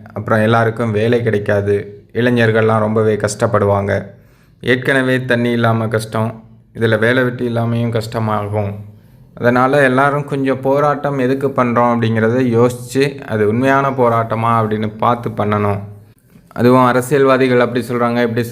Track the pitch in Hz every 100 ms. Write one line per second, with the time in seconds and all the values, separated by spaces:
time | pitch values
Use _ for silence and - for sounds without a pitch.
0 | - - 113 110 110 117 113 110 113 104
1 | 113 120 117 104 104 104 101 101 - -
2 | - 110 123 120 113 110 110 110 107 110
3 | 110 104 104 - 113 104 101 101 98 98
4 | - - - _ _ _ 120 127 131 135
5 | 131 127 127 120 120 120 117 113 110 113
6 | - 113 110 - - - _ 113 113 107
7 | 113 131 123 123 120 113 117 117 117 117
8 | 110 117 110 107 104 107 101 101 - -
9 | - - - - 117 123 131 147 135 127
10 | 139 143 143 139 135 127 135 139 147 139
11 | 143 139 127 139 139 131 120 117 120 120
12 | 113 113 110 123 131 113 123 123 - 135
13 | 143 - - 110 104 113 135 135 139 127
14 | 120 113 113 113 113 117 110 107 110 110
15 | 113 120 120 113 104 104 104 98 - -
16 | - _ _ - _ - 120 127 127 123
17 | 127 147 135 131 131 123 120 123 113 120
18 | 120 120 120 113 117